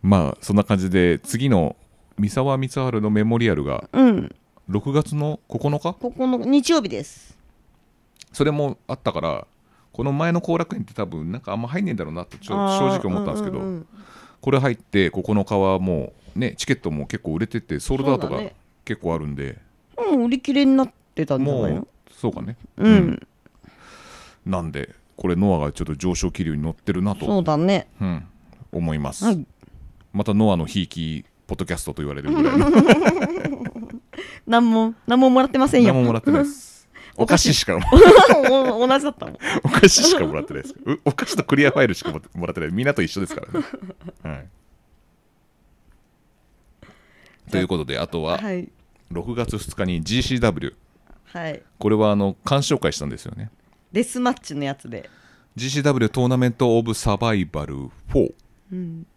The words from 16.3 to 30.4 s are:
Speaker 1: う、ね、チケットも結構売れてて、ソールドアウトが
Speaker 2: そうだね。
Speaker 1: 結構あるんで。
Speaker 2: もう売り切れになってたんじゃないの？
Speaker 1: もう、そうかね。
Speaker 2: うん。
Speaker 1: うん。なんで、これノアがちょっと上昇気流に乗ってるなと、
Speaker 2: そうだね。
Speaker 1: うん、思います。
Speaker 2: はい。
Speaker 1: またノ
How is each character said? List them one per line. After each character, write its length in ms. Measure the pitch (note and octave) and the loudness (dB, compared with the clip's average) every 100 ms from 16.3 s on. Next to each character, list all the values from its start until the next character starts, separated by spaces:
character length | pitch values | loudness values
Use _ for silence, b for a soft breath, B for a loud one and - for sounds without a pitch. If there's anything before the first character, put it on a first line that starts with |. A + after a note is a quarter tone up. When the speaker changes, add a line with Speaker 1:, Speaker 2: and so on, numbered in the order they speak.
| - | -6
Speaker 1:
う、 20 | |
ね、 160 | B2 - | -6 -6
チ 80 | - | -4
ケ 80 | |
ッ 60 | B2+ | -4
ト 120 | F2 | -2
も 140 | D2+ C#2+ | -6 -8
結 180 | - | -8
構 100 | E2+ | -6
売 60 | D#2+ | -4
れ 60 | A2+ | -4
て 120 | A#2 | -6
て、 200 | - D2 | -8 -8
ソ 160 | - C3 | -4 -2
ー 20 | |
ル 60 | |
ド 80 | C#3 | 0
ア 20 | |
ウ 60 | C3+ | 0
ト 80 | D#2 | -2
が 80 | C2 | -6
Speaker 2:
そ 0 | |
う 20 | |
だ 60 | |
ね。 100 | - _ _ _ | -8 _ _ _
Speaker 1:
結 180 | - A2 | -12 -8
構 120 | F2 | -4
あ 40 | E2 | -4
る 80 | D2+ | -6
ん 80 | |
で。 240 | C#2 C#2 - _ _ _ - | -8 -10 -12 _ _ _ -8
Speaker 2:
も 200 | A#4 C#4+ | -2 0
う 60 | A#3 | 0
売 20 | |
り 100 | C4 | -2
切 140 | - | -2
れ 100 | C4+ | 2
に 120 | C#4 C4+ | 4 2
な 80 | |
っ 80 | C4 _ _ - | 0 _ _ -8
て 100 | D#3 | -4
た 100 | C3+ | -2
ん 60 | |
じ 60 | C3+ | -2
ゃ 40 | |
な 40 | C3+ G#2 | -2 -2
い 40 | |
の？ 0 | |
Speaker 1:
も 60 | D#2 | -4
う、 60 | - _ _ | -8 _ _
そ 160 | _ A#2 | _ -6
う 40 | |
か 80 | - | -6
ね。 160 | - A#2+ - - | -12 -14 -18 0
Speaker 2:
う 120 | G#3+ | 6
ん。 40 | |
Speaker 1:
う 40 | G#3+ | 6
ん。 300 | - - - _ _ _ _ b b b b b b b - | 4 -4 -12 _ _ _ _ b b b b b b b -8
な 140 | F#2 | -6
ん 80 | E2 | -6
で、 240 | D2 C2+ - _ - | -8 -10 -14 _ -6
こ 100 | F2+ | -2
れ 60 | F2 | 2
ノ 200 | G2+ F2 | 2 2
ア 20 | |
が 140 | D2 | -2
ち 100 | - | -6
ょ 20 | |
っ 20 | D#2 | -8
と 100 | D2 | -4
上 180 | F2+ | -4
昇 160 | F2 F2+ | -2 -4
気 140 | - | -4
流 100 | E2 | -4
に 80 | D2 | -4
乗 80 | D#2 | -6
っ 40 | |
て 180 | D#2 - | -8 -6
る 100 | F2+ | -2
な 140 | G2 G2 | -2 -4
と、 100 | - | -2
Speaker 2:
そ 140 | G3+ | -2
う 40 | |
だ 120 | E3 D3+ | 0 0
ね。 300 | F3 G3 - - | 0 0 -4 -6
Speaker 1:
う 40 | |
ん、 200 | G2 E2 - _ _ - - | -6 -6 -10 _ _ -20 -12
思 240 | - E2 | -6 -4
い 40 | D2+ | -4
ま 120 | C#2 | -6
す。 120 | - | -4
Speaker 2:
は 80 | - | -2
い。 120 | F#3 - _ - - - - _ | -2 -4 _ -20 -20 -20 -20 _
Speaker 1:
ま 100 | G2 | -6
た 100 | G#2 | -2
ノ 180 | G#2 | 2